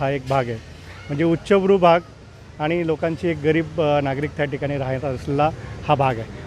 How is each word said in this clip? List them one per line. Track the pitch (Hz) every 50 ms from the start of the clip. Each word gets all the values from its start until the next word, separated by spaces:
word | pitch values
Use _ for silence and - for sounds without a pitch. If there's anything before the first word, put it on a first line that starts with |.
हा | 139 135
एक | 143 139 131 127
भाग | 139 135 127
आहे. | 117 113 113 - - - - - - - - - -
म्हणजे | 143 143 165
उच्चभ्रू | 165 170 165 - - 202 196 185 190 202 190
भाग | 175 175 170 180 175 - - - - - - - - - - -
आणि | 151 151 170 175 170
लोकांची | 160 156 147 175 165 165 - - 175
एक | 165 147 143
गरीब, | 156 156 160 160 156 160 170
अ, | 160 147 147 147
नागरिक | 139 135 135 139 147 147 -
त्या | - 147
ठिकाणी | 139 139 135 147 143 143 139
राहत | 135 131 131 131 -
असलेला | 139 131 120 - - 143 143 147 156 - - - - - - - -
हा | 151
भाग | 139 139 131 123
आहे. | 110 110 - - - -